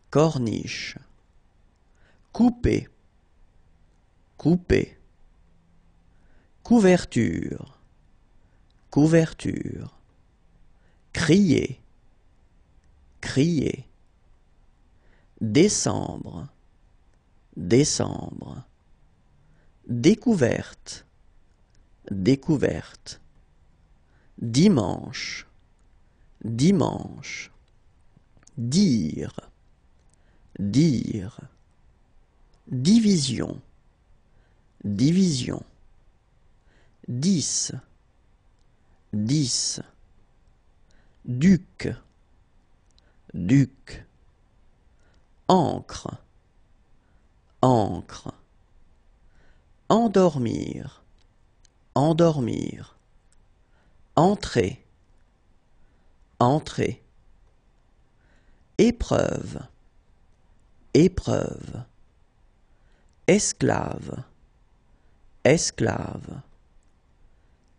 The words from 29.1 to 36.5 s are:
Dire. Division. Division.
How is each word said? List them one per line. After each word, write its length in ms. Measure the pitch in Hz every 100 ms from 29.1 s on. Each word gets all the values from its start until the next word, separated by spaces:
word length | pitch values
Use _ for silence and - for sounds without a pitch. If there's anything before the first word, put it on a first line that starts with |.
| 76 71 - - - _ _ _ _ _ _ _ _ _ -
Dire. 800 | 101 113 165 123 - 107 95 - - _ _ _ _ _ _ _ _ _ _ _ -
Division. 880 | 127 143 226 208 185 131 101 82 - - _ _ _ _ _ _ _ _ _ _ _
Division. 800 | 101 101 135 180 185 135 - - - _ - _ _ _ _ _ _